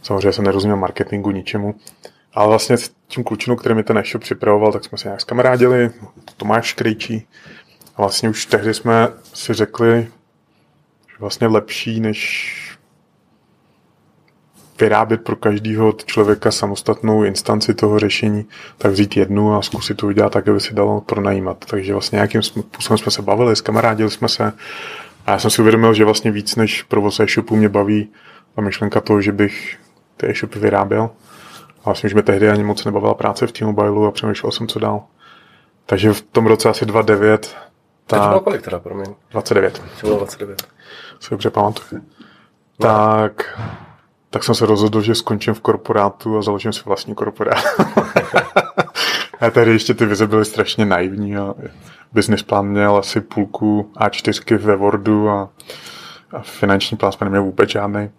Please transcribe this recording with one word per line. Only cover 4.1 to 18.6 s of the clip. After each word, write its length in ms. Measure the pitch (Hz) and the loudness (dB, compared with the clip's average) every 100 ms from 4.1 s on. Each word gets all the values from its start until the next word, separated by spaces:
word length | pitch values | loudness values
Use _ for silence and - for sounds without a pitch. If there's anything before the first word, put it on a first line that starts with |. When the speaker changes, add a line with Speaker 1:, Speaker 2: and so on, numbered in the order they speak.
| 113 | -8
Speaker 1:
připravoval, 500 | - - 110 104 107 | -8 -2 2 4 4
tak 120 | 101 | 0
jsme 140 | - 101 | -8 -12
se 100 | 101 | -10
nějak 140 | 98 | -10
zkamarádili, 680 | - 120 127 127 123 123 120 117 - - - _ | -4 2 2 4 4 4 0 -4 -20 -20 -20 _
Tomáš 360 | 107 113 113 | -2 0 -2
Krejčí. 540 | - 113 110 - 110 - - - - _ _ _ - | -4 -4 -4 -6 -10 -10 -20 -20 -20 _ _ _ -4
A 60 | |
vlastně 280 | 101 - 220 | -2 0 -2
už 160 | 110 - | -2 0
tehdy 280 | 208 98 | 0 0
jsme 340 | 214 233 226 113 - - | -2 2 4 4 -2 -20
si 200 | - - | -14 -6
řekli, 540 | 107 107 - 117 117 117 _ _ _ _ _ _ _ _ _ _ | -2 -2 2 4 4 0 _ _ _ _ _ _ _ _ _ _
že 80 | - | -12
vlastně 280 | 104 - 117 | -10 -2 2
lepší, 520 | 107 - - 113 110 | 2 0 -10 -6 -4
než 520 | 110 107 - - - - - - _ _ _ _ _ _ _ _ _ _ _ _ _ _ _ _ _ _ _ - | -4 -4 -6 -8 -10 -14 -18 -20 _ _ _ _ _ _ _ _ _ _ _ _ _ _ _ _ _ _ _ 0
vyrábět 440 | 110 107 110 113 | 2 4 2 -2
pro 120 | - 110 | -4 -2
každýho 560 | 107 104 110 107 110 107 - | -2 -2 -2 2 2 0 -4
člověka 460 | - 104 104 110 | 2 2 4 0
samostatnou 720 | - 101 98 - 107 110 107 | 0 -4 -4 -4 -2 2 2
instanci 500 | 104 95 - 107 - | 2 -2 -2 -2 0
toho 260 | 104 107 104 | 0 2 2
řešení, 460 | 104 - 107 104 107 - | 2 0 -2 -2 -6 -16